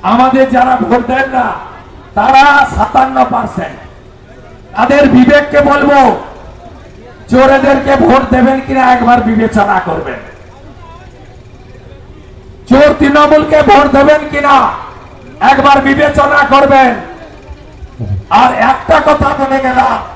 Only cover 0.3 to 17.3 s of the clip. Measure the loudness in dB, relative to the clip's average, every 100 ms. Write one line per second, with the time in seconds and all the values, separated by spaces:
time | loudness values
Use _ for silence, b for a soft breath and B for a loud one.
0.3 | 0 0 0 0 0 0 -2 -2 -4 -2
1.3 | -4 -4 -8 -14 -20 -20 -20 -10 -4 0
2.3 | 2 2 2 0 -2 -2 -2 -2 -2 -2
3.3 | -4 -6 -8 -12 -14 -20 -20 -20 -20 -20
4.3 | -20 -20 -20 -12 -4 0 2 2 4 4
5.3 | 2 2 0 0 0 2 2 2 -2 -12
6.3 | -20 -20 -20 -20 -20 -20 -20 -20 -20 -2
7.3 | 2 2 2 0 -2 0 0 2 2 0
8.3 | 0 0 -2 -4 0 2 2 2 0 0
9.3 | -2 -2 0 0 -2 -4 -8 -10 -14 -18
10.3 | -20 -20 -20 -20 -20 -20 -20 -20 -20 -20
11.3 | -20 -20 -20 -20 -20 -20 -20 -20 -20 -20
12.3 | -20 -20 -20 -2 2 2 2 0 2 4
13.3 | 2 2 0 4 4 4 2 2 2 -2
14.3 | -4 0 0 0 -6 -14 -20 -20 -20 -20
15.3 | -4 0 2 2 2 0 0 0 0 0
16.3 | 0 2 2 2 2 2 -2 -12 -20 -20